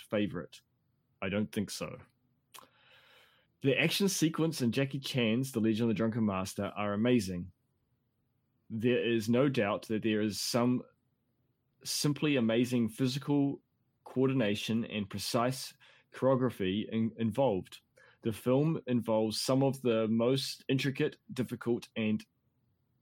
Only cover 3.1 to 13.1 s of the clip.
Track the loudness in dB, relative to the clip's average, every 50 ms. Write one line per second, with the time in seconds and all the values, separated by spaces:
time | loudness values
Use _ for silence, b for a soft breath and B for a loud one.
3.1 | B B B B B B B B _ _ 0 0 2 2 2 2 2 2 0 0
4.1 | 2 2 2 0 2 0 0 -2 0 0 0 0 2 0 0 -2 -2 -6 -8 -4
5.1 | -2 0 2 2 2 0 0 -2 -2 0 2 2 2 2 2 0 0 0 0 0
6.1 | 0 0 0 0 0 -2 -4 -4 -6 -6 -6 -6 -4 -4 -4 -2 -2 0 2 4
7.1 | 4 2 2 0 -4 -8 -8 -10 -14 _ _ _ _ _ _ _ _ _ _ _
8.1 | _ _ _ _ _ _ _ _ _ _ _ -10 -6 0 2 2 2 2 2 2
9.1 | 0 0 2 2 4 4 4 4 2 2 0 0 0 -2 -4 -4 -4 -2 0 0
10.1 | 2 2 2 0 -2 -4 -4 -2 0 2 2 2 2 0 -2 -8 _ _ _ _
11.1 | _ _ _ _ _ _ _ _ _ _ _ _ _ _ -10 -6 -4 -2 0 0
12.1 | 0 0 0 2 2 4 4 4 4 2 2 2 2 2 0 0 0 0 -2 0